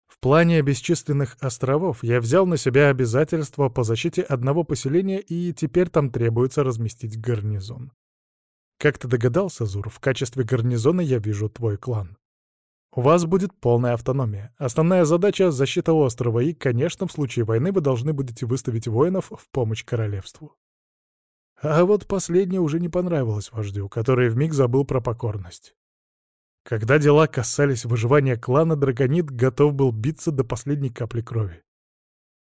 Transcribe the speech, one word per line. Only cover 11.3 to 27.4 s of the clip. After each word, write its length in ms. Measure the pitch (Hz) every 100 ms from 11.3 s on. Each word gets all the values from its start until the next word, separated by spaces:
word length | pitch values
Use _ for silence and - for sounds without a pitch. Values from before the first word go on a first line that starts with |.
| 101 107
твой 300 | - 113 101
клан. 400 | - 110 87 101 _ _ _ _ _ _ _
У 80 | 131
вас 240 | 131 175
будет 300 | 165 190 190
полная 400 | - 120 120 123
автономия. 600 | 117 - 135 117 101 110 _
Основная 460 | 131 - 165 185 151
задача — 440 | 170 202 - 185
защита 420 | 131 135 175 170
острова, 460 | 160 131 - 117 113
и, 120 | 147
конечно, 540 | 151 135 120 160 - 185
в 60 |
случае 340 | - 135 120 110
войны 260 | 113 175
вы 80 | 190
должны 320 | 143 120 143
будете 320 | 143 131 113
выставить 440 | 117 127 - 113 117
воинов 440 | 110 170 190 -
в 140 | - _
помощь 360 | 135 110 110 -
королевству". 680 | 113 107 98 - - 151 _ _ _ _ _ _ _ _ _ _ _
А 220 | - 151
вот 220 | 180 208 -
последнее 540 | 196 - 175 190 185
уже 200 | 160 165
не 80 | 175
понравилось 640 | 180 180 156 117 104 -
вождю, 360 | 110 101 101 98
который 400 | 113 113 127 123
вмиг 240 | 113 160
забыл 320 | 143 123 131 139
про 160 | 131
покорность. 720 | 120 113 110 101 90 - - _ _ _ _ _ _ _ _ _
Когда 340 | - 110 110 151
дела 280 | 147 147 156
касались 580 | -